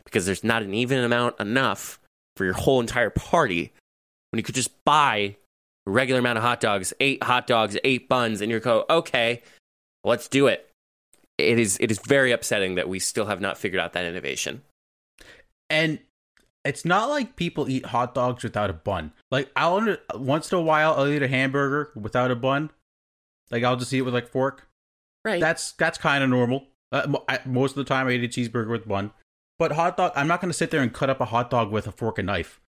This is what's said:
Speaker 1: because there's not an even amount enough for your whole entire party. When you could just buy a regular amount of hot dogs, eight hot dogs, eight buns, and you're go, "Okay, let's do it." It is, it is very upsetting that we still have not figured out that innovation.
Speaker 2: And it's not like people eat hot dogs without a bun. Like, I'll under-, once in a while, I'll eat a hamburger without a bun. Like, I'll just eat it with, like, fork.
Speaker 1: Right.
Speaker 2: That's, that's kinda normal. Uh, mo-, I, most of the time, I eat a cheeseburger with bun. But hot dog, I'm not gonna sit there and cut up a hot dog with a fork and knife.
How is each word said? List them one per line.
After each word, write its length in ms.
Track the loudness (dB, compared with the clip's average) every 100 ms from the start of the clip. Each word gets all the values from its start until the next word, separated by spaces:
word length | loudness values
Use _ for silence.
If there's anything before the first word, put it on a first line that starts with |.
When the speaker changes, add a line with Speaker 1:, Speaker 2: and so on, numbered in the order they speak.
Speaker 1:
because 220 | -4 -2 0
there's 180 | -2
not 200 | 0 -2
an 100 | 0
even 300 | -4 0 0
amount 360 | 2 2 0 -2
enough 600 | -2 0 0 -2 -8 -16 _ _ _ -4
for 80 | -2
your 100 | 0
whole 240 | 2 2
entire 300 | 2 0 0
party. 600 | -2 0 2 2 0 -4 _ _ _ _ _ _
When 80 | -6
you 40 |
could 120 | -4 -4
just 280 | -4 -2 2
buy 500 | 4 4 2 -2 -6 _ _ _ _ -2
a 40 |
regular 280 | 0 2 2
amount 200 | 2 2
of 40 |
hot 160 | 0 0
dogs, 320 | 0 0 -4 -2
eight 240 | -2 0
hot 220 | 0 0 2
dogs, 300 | 2 2 0
eight 260 | 0 0 0
buns, 320 | 0 0 -2
and 80 | -2
you're 80 | -2
go, 260 | 2 0 4
"Okay, 520 | 0 2 0 0 -2 -10 _ _ _ _ _
let's 240 | -2 -2 0
do 200 | 4 4
it." 220 | 2 -6 _ _ _ _ _ _ -2
It 220 | 2 4
is, 180 | 2 2
it 120 | 0
is 80 | 0
very 320 | 2 4 4
upsetting 440 | 2 0 -2 0 -2
that 140 | -2
we 100 | -4
still 280 | -4 -2 -2
have 120 | -2
not 180 | -2 -4
figured 220 | -4 -2
out 140 | -2
that 100 | -4 -6
innovation. 580 | -6 -6 -6 -6 -8 -16 _ _ _ _ _ -20 -20 _ _ _
Speaker 2:
And 300 | 0 0 -2 -10 _ _ _ _ _ -8
it's 200 | -4 0
not 240 | 0 2
like 260 | -2 -4 -4
people 340 | -6 -2 -2
eat 180 | -2 -2
hot 260 | -2 -2
dogs 300 | -2 -2 -2
without 260 | -6 -2 -2
a 40 |
bun. 380 | -4 -4 -4 -6 -16 _
Like, 180 | -4 -2 0
I'll 220 | 0 2
under-, 220 | 0 -2 -6 -6
once 360 | 0 -2 0
in 60 | 0
a 40 |
while, 320 | 4 4 4 4
I'll 120 | 2
eat 160 | 2
a 40 | 2
hamburger 640 | 2 0 0 0 -2 -4 -8
without 360 | -4 0 0
a 40 | 0
bun. 360 | 0 0 -2 -10 _ _ _ _ _ _ _
Like, 120 | 0
I'll 120 | 0 0
just 160 | 0
eat 60 | -2
it 20 |
with, 120 | 0
like, 140 | -2 -2
fork. 400 | -2 -2 -4 _ _ _ _ _ _
Speaker 1:
Right. 160 | -4 0
Speaker 2:
That's, 320 | 0 0 -6
that's 240 | -2 -2 0
kinda 300 | 0 2 2
normal. 380 | 2 2 0 -6 _ _
Uh, 140 | -4 -2
mo-, 180 | -2 -2
I, 120 | -4 -2
most 260 | 0 0
of 60 | -2
the 60 | -2
time, 220 | 0 0
I 40 |
eat 120 | 0
a 40 | -2
cheeseburger 420 | -4 -4 -4 -4
with 180 | -6 -4
bun. 240 | -4 -4 -12 _ _ _ _
But 120 | 0
hot 240 | 2 0 2
dog, 140 | 0 0
I'm 120 | 0
not 140 | 0
gonna 120 | -2
sit 180 | -2 0
there 100 | 2
and 120 | 0
cut 160 | 0 -2
up 100 | 0
a 40 | 0
hot 240 | 0 0
dog 220 | 0 0
with 160 | -2 -4
a 40 |
fork 260 | -6 -4 -2
and 80 | -2
knife. 320 | -4 -6 -12 _